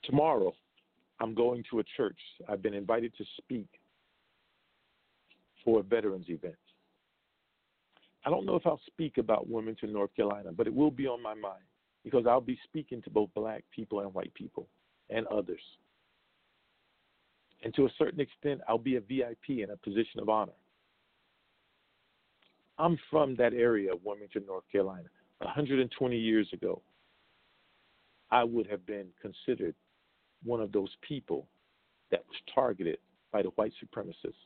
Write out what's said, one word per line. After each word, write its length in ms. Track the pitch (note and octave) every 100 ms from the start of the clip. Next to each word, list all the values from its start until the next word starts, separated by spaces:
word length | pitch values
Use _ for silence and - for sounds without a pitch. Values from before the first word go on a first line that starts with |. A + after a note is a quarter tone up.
Tomorrow, 500 | - C3+ D#3 C3 F#2 - _ _ _ _ _ _
I'm 160 | A2+
going 300 | A2+ A#2+ A#2+ A2+
to 100 | A#2
a 40 | G#2 -
church. 220 | G#2+ - - - -
I've 140 | G2+
been 120 | G2+
invited 380 | G2+ G2+ A2+ A#2+ -
to 60 | - -
speak 300 | _ B2 G2 _ _ _ _ _ _ _ _ _ _ _ _ _ _ _ _ _ _ _
for 160 | - A2
a 20 |
veterans 440 | F#2+ A#2 G#2 F#2+ F2
event. 260 | E2 F2+ E2 _ _ _ _ _ _ _ _ _ _ _ _ _ _ _ _
I 60 | -
don't 160 | F3 F#3+
know 80 |
if 100 | F3+
I'll 160 | E3+ D3+ -
speak 320 | - D#3+ -
about 300 | A2 A2 -
Wilmington, 440 | A2+ A2 A2 G#2+
North 220 | G#2 G2+
Carolina, 380 | - G#2 G2+ F#2+
but 160 | F2 A2+
it 60 |
will 160 | B2 D3+
be 160 | C3 C3+
on 120 | A#2+
my 140 | A#2
mind 300 | A2 G2+ F#2 _ _ _ _
because 220 | - B2+ A#2
I'll 120 | B2+
be 180 | B2+ B2+
speaking 380 | - D#3 D3 A#2+
to 80 | -
both 200 | G#2+ G#2
black 300 | - A2 G#2+ -
people 260 | - A2 G#2
and 140 | G2
white 180 | F#2+ F2+
people 340 | - - - - _ _ _ _
and 160 | A2 A2+
others. 340 | G#2 F#2 E2+ - - _ _ _ _ _ _ _ _ _ _ _ _ _ _ _ _ _ _
And 100 | A2+
to 120 | C3 C3+
a 40 | -
certain 220 | D3+ D3+
extent, 400 | C#3 - D3 C3+ -
I'll 100 | A#2
be 180 | A#2+ B2
a 40 |
V 240 | G2+ C3
I 100 | A#2+ A#2
P 180 | - C3
in 80 | G2+
a 60 | G#2
position 440 | - G2+ A2+ A2+
of 80 | G#2
honor. 240 | A2 G2 - _ _ _ _ _ _ _ _ _ _ _ _ _ _ _ _ _ _ _ _ _ -
I'm 160 | E3+ E3 -
from 240 | D#3 C#3+ B2
that 160 | A#2+
area 380 | A#2+ A#2+ A2 F#2+
of 120 | F2+
Wilmington, 420 | G2 G2+ G2+ G#2+ G2
North 160 | F#2 _
Carolina. 380 | G2+ F#2+ F#2 E2+ _ _ _
A 80 | -
hundred 320 | C#3+ C#3+ C3
and 100 | B2
twenty 260 | - B2+ A#2+
years 320 | A2+ A2 G2+
ago, 280 | F2+ F#2+ F2+ _ _ _ _ _ _ _ _ _ _ _ _ _ _ _
I 140 | A#2
would 240 | A#2+ A#2 G#2
have 180 | G#2 F2+
been 220 | G2+ F#2+ _
considered 540 | G#2 - - A#2 F2 - _ _ _ _ _ _
one 160 | A#2 A#2+
of 100 | G#2
those 200 | G#2 F#2+ -
people 480 | - C#3+ - C#2+ C#2 _ _ _ _ _ _
that 80 | - -
was 80 | - -
targeted 440 | - B2+ F#2 E2 - _ _ _
by 100 | G#2+
the 60 | F#2
white 220 | - A2 -
supremacists. 500 | A2 A2+ G2 E2 - -